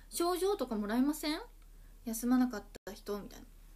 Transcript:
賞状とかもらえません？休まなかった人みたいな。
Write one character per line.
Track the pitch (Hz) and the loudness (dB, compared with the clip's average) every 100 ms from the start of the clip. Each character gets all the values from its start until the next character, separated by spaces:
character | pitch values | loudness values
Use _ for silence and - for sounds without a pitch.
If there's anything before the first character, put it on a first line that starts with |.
| - | -10
賞 | - 349 359 | -2 0 2
状 | 381 415 | 2 2
と | 247 | 0
か | 214 | -2
も | 208 | 0
ら | 240 | 2
え | |
ま | 277 | 2
せ | 302 311 | 2 0
ん？ | 330 466 - - - - - | -2 -6 -16 -20 -20 -20 -14
休 | - 226 240 | -8 -4 4
ま | 254 | 4
な | 247 | 4
か | 208 | 0
っ | - - - | -10 -14 -12
た | |
人 | 208 - 202 | -10 -6 -6
み | - | -6
た | - | -14
い | |
な。 | - - - | -18 -20 -20